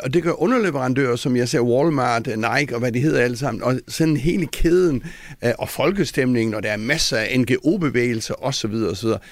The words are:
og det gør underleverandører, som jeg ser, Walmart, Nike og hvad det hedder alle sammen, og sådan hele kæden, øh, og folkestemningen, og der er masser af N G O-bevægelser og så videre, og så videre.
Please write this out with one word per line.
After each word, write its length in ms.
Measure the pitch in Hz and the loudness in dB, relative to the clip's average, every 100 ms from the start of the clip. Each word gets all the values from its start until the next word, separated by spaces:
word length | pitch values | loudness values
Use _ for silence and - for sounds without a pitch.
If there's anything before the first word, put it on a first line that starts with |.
og 100 | 135 | 2
det 80 | 160 | 0
gør 200 | 165 147 | 0 2
underleverandører, 760 | 165 254 196 139 127 131 131 120 | 2 2 2 0 0 2 0 0
som 200 | 131 123 | 0 0
jeg 120 | 120 | 2
ser, 120 | 151 | 2
Walmart, 640 | 120 123 165 143 123 117 117 | 2 4 2 2 0 0 -2
Nike 480 | 110 113 127 143 | -2 0 0 -2
og 40 | 117 | -2
hvad 140 | 123 | -2
det 100 | 120 | 0
hedder 180 | 151 139 | 2 2
alle 160 | 123 117 | 2 0
sammen, 260 | 135 107 | -4 -2
og 180 | 123 127 - | -2 -2 -4
sådan 280 | - 160 143 | 0 2 2
hele 300 | 143 190 151 | 0 0 -2
kæden, 560 | - 165 180 180 127 165 - - 143 | 0 2 4 2 0 -6 -14 -18 -4
øh, 80 | 117 - | -2 -2
og 100 | - | -4
folkestemningen, 840 | - 143 202 147 - 127 123 113 | -2 0 0 -2 0 0 2 0
og 80 | 107 | -2
der 80 | 110 | -4
er 60 | 104 | -4
masser 400 | 113 156 - 113 | -2 0 0 0
af 220 | 104 127 | 0 0
N 40 | |
G 140 | 120 127 | 2 2
O-bevægelser 720 | 139 220 151 120 123 113 - | 2 0 0 0 0 -2 -6
og 200 | - 127 | -6 -4
så 140 | 135 110 | -4 -4
videre, 220 | 113 101 | -2 -2
og 60 | 92 | -2
så 100 | 113 | -2
videre. 140 | 101 - | -2 -6